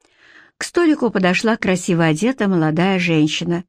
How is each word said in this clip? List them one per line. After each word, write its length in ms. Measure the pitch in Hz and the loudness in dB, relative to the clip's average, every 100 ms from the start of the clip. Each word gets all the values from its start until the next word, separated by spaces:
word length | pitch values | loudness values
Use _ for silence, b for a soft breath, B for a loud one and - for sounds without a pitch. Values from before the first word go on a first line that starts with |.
| b b b b b _ | b b b b b _
К 80 | - | -6
столику 440 | - 339 285 240 | 0 2 2 0
подошла 460 | 196 185 180 220 214 | 0 0 0 0 0
красиво 480 | 202 185 - 170 | 0 -2 0 0
одетая 460 | 165 156 220 269 208 | 2 2 0 0 0
молодая 500 | 180 156 156 185 190 | 0 0 0 0 0
женщина — 640 | 175 160 151 - 170 170 | 0 2 2 0 -4 -6